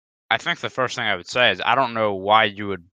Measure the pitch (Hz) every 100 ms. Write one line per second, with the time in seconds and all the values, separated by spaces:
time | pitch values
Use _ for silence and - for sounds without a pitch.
0 | _ _ _ 113 165 165 117 - 123 -
1 | 113 95 - 123 120 92 90 123 123 113
2 | 107 95 98 110 110 98 101 92 85